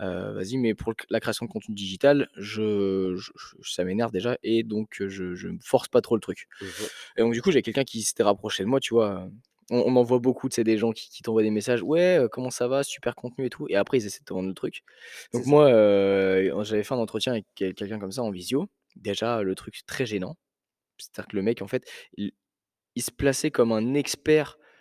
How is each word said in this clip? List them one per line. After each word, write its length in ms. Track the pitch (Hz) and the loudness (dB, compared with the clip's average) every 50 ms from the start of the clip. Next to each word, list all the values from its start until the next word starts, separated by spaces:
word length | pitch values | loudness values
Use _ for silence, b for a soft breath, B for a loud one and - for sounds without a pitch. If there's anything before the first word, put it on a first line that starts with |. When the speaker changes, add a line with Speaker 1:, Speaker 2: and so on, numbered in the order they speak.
Speaker 1:
heu, 320 | - 92 90 90 98 104 104 | -8 -8 -6 -6 -8 -8 -8
vas-y, 240 | 104 95 98 127 131 | -8 -8 -6 -2 0
mais 180 | 123 113 104 | 0 0 0
pour 160 | - - 113 | 0 -2 -6
le 40 | 113 - | -6 -6
c-, 80 | - - | -6 -4
la 100 | 104 113 | -4 -2
création 260 | - 117 107 - 120 | -2 -2 -4 -6 -8
de 60 | 113 | -8
contenu 240 | - 110 - - 107 | -8 -10 -8 -8 -10
digital, 540 | 98 101 95 95 90 - 139 147 143 - - _ - | -8 -8 -8 -4 2 4 4 4 4 2 -2 _ -12
je, 800 | 101 107 107 110 107 107 104 101 98 95 95 95 95 92 92 92 | -12 -8 -6 -2 -2 0 0 0 0 0 0 0 0 -2 -4 -6
je, 140 | 92 - - - | -8 -12 -16 -18
je, 340 | - - - - - - | -20 -20 -20 -16 -14 -10
ça 120 | - - 90 | -6 -4 -4
m'énerve 260 | 90 95 110 117 117 | -2 0 -2 -2 -2
déjà 260 | 113 92 104 120 127 - - | -2 -2 -2 -2 -4 -4 -2
et 200 | 110 113 113 113 | 0 0 0 0
donc, 380 | 113 107 107 110 - - - | 0 -4 -4 -6 -6 -6 -8
heu, 80 | 101 98 | -8 -6
je, 260 | 95 95 90 90 87 | -6 -6 -8 -8 -8
je 140 | 92 - 90 | -8 -8 -10
me 100 | 90 87 | -10 -12
force 260 | - - - 127 - - | -4 0 0 0 0 2
pas 120 | - 123 | 2 2
trop 140 | - - 120 | 2 4 0
le 60 | 107 | -2
truc 260 | - - 95 - - B B B | 0 -4 -8 -10 -10 B B B
Speaker 2:
Mmh 120 | 101 95 90 B | -14 -12 -10 B
mh. 100 | 107 107 B B B B B - | -10 -10 B B B B B 0
Speaker 1:
et 40 | |
donc 120 | 113 117 117 | 2 2 2
du 80 | 120 | 2
coup, 100 | - 196 | 2 4
j'ai 100 | 160 127 | 4 4
quelqu'un 220 | 92 120 104 139 135 | 2 2 0 -2 -2
qui 180 | - - 113 107 | -2 -4 -6 -4
s'était 200 | - - - 110 | -4 0 2 4
rapproché 400 | 104 104 - - 107 - - 95 | 4 4 2 -2 -6 -4 -2 0
de 60 | 110 | 0
moi, 100 | 131 139 | 0 0
tu 140 | - - 117 | 0 2 2
vois ? 320 | 117 110 104 98 92 92 | 2 2 2 0 -6 -10
Heu, 60 | 98 101 117 _ _ _ _ _ _ | -12 -16 -20 _ _ _ _ _ _
on, 80 | 117 123 - 123 127 | 0 2 2 4 4
on 20 | 123 | 4
en 60 | 120 | 4
voit 160 | 117 127 123 | 4 4 2
beaucoup, 300 | 120 131 127 - - 131 | 2 2 0 0 -4 -4
tu 60 | - | -2
sais, 80 | - 113 | 0 2
des 140 | 110 110 104 | 2 2 2
gens 140 | 113 113 | 2 0
qui, 180 | 110 - - - | -2 -4 -10 -16
qui 120 | - - - | -20 -10 -6
t'envoient 200 | 117 110 110 107 | 0 2 2 2
des 80 | 107 | 4
messages : « 300 | 107 107 101 127 123 117 90 | 2 0 0 0 0 0 0
Ouais, 340 | 120 156 170 180 180 180 160 | 0 2 2 4 4 4 4
heu, 100 | 127 107 | 4 2
comment 200 | - 131 127 127 | 0 -4 -6 -6
ça 160 | 120 - 123 123 | -4 -2 -2 0
va ? 160 | 131 139 139 | 0 0 -2
Super 320 | - - - - 120 - | -4 -6 -6 -6 -6 -6
contenu 300 | - - 120 - - 131 | -6 -10 -12 -8 -6 -6
et 40 | 123 | -6
tout » 180 | - - 151 - | -6 -8 -6 -2
et 60 | 90 98 | 0 0
après, 200 | 101 - - 127 | 2 2 2 0
ils 60 | 104 | 0
essaient 140 | 101 - - | -2 -8 -12
de 40 | - | -12
te 80 | - 98 | -8 -6
vendre 140 | 92 92 95 | -4 -4 -4
le 40 | 92 | -6
truc. 280 | - - 151 - - - B B B B B B B B B | -6 -8 -8 -8 -10 -18 B B B B B B B B B
Speaker 2:
C'est 0 | - | -6
Speaker 1:
Donc 120 | 120 120 | -4 2
Speaker 2:
ça. 40 | 131 | 6
Speaker 1:
moi, 220 | 147 151 147 139 | 8 8 10 10
heu, 800 | 120 110 107 104 101 98 98 98 98 98 95 95 92 95 95 92 69 | 8 8 8 8 6 6 4 4 4 4 4 4 4 4 2 2 0
en, 80 | 95 107 | -2 -4
j'avais 200 | 101 110 107 101 | -2 -2 -2 -2
fait 100 | - 139 | -2 -2
un 20 | 123 | -4
entretien 340 | 113 - - 110 - 131 123 | -4 -4 -4 -4 -2 -2 -2
avec 120 | 110 95 - _ | -4 -4 -8 _
quel, 180 | - 98 95 92 | -6 -4 -4 -4
quelqu'un 240 | - 104 98 110 107 | -6 -8 -8 -8 -8
comme 120 | 101 95 | -8 -8
ça 120 | 98 127 120 | -6 -6 -6
en 80 | 107 | -6
visio. 380 | 98 90 90 - 123 143 196 - _ _ _ _ _ | -6 -8 -6 -4 -2 -2 -2 -4 _ _ _ _ _
Déjà, 480 | - - 104 101 - 110 117 120 113 101 | -12 -8 -6 -4 -2 -2 -2 -2 -2 -2
le 120 | 92 95 | -2 -2
truc, 260 | - - - - - - | -4 -6 -12 -16 -16 -14
très 200 | - - - 131 | -12 -6 -6 -4
gênant. 320 | 110 107 95 90 113 160 - _ _ _ _ _ _ _ _ _ _ _ - | -4 -4 -4 -6 -6 -10 -14 _ _ _ _ _ _ _ _ _ _ _ -20
C'est-à-dire 280 | - - _ - 98 - | -20 -16 _ -14 -14 -6
que 60 | - 101 | -6 -2
le 60 | 95 | 0
mec, 180 | 110 123 - | 0 -2 -2
en 60 | 98 98 | -4 -6
fait, 220 | - 127 - B B B B B - - | -6 -6 -6 B B B B B -12 -8
il, 160 | 104 - - _ _ _ _ _ _ _ _ _ _ _ _ | -8 -8 -8 _ _ _ _ _ _ _ _ _ _ _ _
il 80 | 120 - | -8 -8
se 80 | - | -8
plaçait 400 | - - 139 139 131 - - 151 | -6 -2 0 0 0 0 -2 -2
comme 200 | - - 120 117 113 | 2 2 2 2 2
un 200 | 107 113 123 135 | 0 0 0 0
expert 600 | 147 139 - - - _ 156 151 156 143 - - b b b b b | 0 -2 -2 -6 -4 _ 2 2 2 2 0 -8 b b b b b